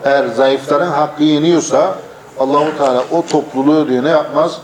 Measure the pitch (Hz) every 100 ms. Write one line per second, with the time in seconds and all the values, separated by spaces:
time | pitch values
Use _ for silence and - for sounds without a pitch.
0 | 139 139 127 113 135 135 - 147 175 143
1 | 151 147 151 151 160 170 127 131 175 190
2 | - - - - 135 143 156 147 139 123
3 | 127 165 165 156 - 131 139 156 151 127
4 | 139 156 - 135 165 -